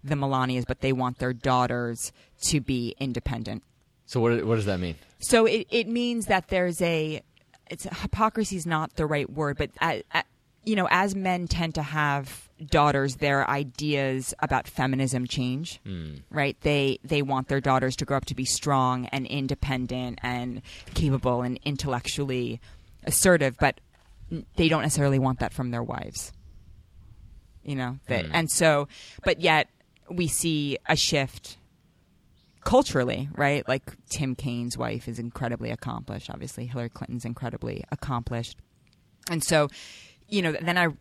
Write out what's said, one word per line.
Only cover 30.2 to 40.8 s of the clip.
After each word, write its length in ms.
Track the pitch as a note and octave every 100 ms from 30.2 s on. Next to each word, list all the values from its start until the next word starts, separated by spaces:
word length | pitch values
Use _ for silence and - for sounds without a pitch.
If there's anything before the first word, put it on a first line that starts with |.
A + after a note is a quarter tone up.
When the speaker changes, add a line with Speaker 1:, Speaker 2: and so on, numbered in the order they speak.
| E3
Speaker 1:
see 500 | - E3+ D#3 D3 C3+ -
a 80 | D#3
shift 640 | - D3+ C3+ - - - _ _ _ _ _ _ _ _ _ _
culturally, 640 | - B3 C#4 D3 B2 - C#3+ -
right? 320 | C#3+ C#3+ -
Like, 160 | C3 - - _
Tim 260 | - C3+ B2
Kaine's 420 | C#3 A#2+ A#2+ B2
wife 300 | A#2+ A2+ A#2+
is 100 | A#2
incredibly 500 | A#2+ - A#2+ A#2 A2+
accomplished. 580 | A#2 - A#2+ - G#2 -
Obviously, 360 | - B2+ - A#2+
Hillary 240 | B2+ A#2
Clinton's 360 | - - A#2+ A#2
incredibly 580 | A#2+ A#2+ - A#2 - -
accomplished. 640 | C#3+ - B2 A#2+ A#2+ A#2 - - _ _ _ _ _ -
And 140 | E3
so, 240 | - D#3+ D3 - - - - _ _
you 120 | G#3
know, 120 | E3+
then 240 | D3+ E3
I 100 | F3